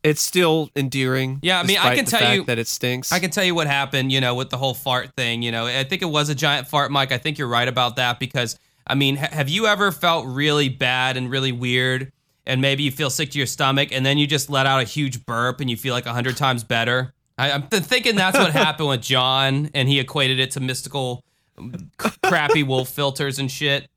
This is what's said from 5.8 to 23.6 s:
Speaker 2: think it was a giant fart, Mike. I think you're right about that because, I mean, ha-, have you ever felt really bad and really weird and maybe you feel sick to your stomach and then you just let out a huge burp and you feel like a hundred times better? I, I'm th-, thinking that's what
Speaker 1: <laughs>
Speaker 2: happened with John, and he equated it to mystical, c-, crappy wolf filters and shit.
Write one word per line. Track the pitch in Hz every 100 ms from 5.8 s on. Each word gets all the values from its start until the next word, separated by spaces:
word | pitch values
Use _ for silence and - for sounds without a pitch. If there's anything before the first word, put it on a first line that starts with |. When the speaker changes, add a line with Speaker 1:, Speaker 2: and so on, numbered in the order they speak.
Speaker 2:
think | 135 190
it | 180
was | 151 147
a |
giant | 139 156 143 131
fart, | 151 135
Mike. | 139 135
I | 123
think | 160 147
you're | 127
right | 120 123
about | 123 123 117
that | 123 120
because, | 131 135 117 - _ _ -
I |
mean, | 135 139 139
ha-, | -
have | 156 135
you | 180 220
ever | 208 202
felt | 160 175 165 131
really | 127 147 147 139
bad | 135 127 127 131 127
and | 127
really | 135 131
weird | 120 123 123 127 127 131 _ _ _ -
and | 131
maybe | 139 135
you | 143
feel | 135 143
sick | - 147
to | 143
your | 127
stomach | - 139 139 143
and | 135 131
then | 143
you | 147
just | 151 -
let | 139
out | 135 135
a |
huge | 117 151 139 117 -
burp | 117 123 127
and | 131
you | 117
feel | 135
like | 123 120
a |
hundred | 120 123 120
times | 139 123
better? | 113 117 117 123 131 _ _ -
I, | 139
I'm | 143 139
th-, | 208
thinking | - 254 247 202
that's | 185 262
what | 185
Speaker 1:
<laughs> |
Speaker 2:
happened | 147 156 151 151
with | 127
John, | - 131 127 131 135 135 147
and | 143 131
he | 139
equated | 131 151 131 131
it | 131
to | 139
mystical, | 131 123 135 143 127 123 _ _ _ -
c-, | 120 - - - - -
crappy | 381 170 147 262
wolf | 139 131 127
filters | - 143 135 139 135
and | 135
shit. | -